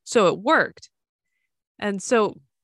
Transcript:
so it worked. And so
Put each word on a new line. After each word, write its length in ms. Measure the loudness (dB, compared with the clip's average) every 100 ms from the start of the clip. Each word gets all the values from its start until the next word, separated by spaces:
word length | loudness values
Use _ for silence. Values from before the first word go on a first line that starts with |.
so 240 | -2 2 2
it 120 | 2
worked. 500 | 0 0 0 -8 -20 _ _ _ _ _ _ _ _ _
And 220 | -8 -8
so 380 | -2 0 0 -4 _ _